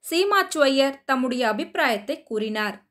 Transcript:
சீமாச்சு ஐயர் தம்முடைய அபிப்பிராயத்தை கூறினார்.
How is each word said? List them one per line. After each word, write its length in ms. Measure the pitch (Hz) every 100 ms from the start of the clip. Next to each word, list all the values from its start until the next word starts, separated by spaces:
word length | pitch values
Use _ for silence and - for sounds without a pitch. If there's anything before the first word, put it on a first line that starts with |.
| -
சீமாச்சு 480 | 330 392 403 370 320
ஐயர் 440 | 277 269 269 269
தம்முடைய 440 | - 262 254 247 233
அபிப்பிராயத்தை 720 | 214 339 349 285 208 202 311
கூறினார். 540 | - 214 220 214 208 202 _